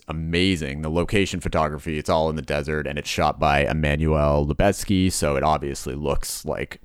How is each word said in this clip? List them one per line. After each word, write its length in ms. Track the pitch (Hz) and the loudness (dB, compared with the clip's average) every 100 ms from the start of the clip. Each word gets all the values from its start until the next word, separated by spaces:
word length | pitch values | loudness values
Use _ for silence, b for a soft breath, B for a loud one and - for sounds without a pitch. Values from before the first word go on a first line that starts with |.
| - | -8
amazing. 760 | 80 80 85 95 87 73 71 | -6 -2 2 2 2 -2 -4
The 80 | 78 | -2
location 500 | 82 85 104 92 90 | -2 2 2 0 -2
photography, 560 | 85 82 78 76 82 76 | -2 0 0 -2 -6 -4
it's 140 | 71 | 0
all 180 | 82 80 | 2 2
in 80 | 78 | -2
the 60 | |
desert, 440 | 69 73 71 78 71 | -2 -2 -2 -4 -4
and 120 | 71 | -6
it's 100 | - | -4
shot 320 | - 78 - | 0 0 2
by 240 | 78 71 | 2 4
Emmanuel 840 | 67 78 76 73 78 78 73 73 73 | 2 0 0 2 2 4 4 2 2
Lubezki, 640 | 67 101 98 - 95 92 | 2 2 0 0 2 2
so 260 | - 78 67 | 2 0 2
it 60 | |
obviously 520 | 76 76 71 67 - | 2 0 -2 -6 -8
looks 500 | 69 71 69 - - | -4 0 0 -2 -6
like 360 | 78 52 65 - | -6 -6 -6 -10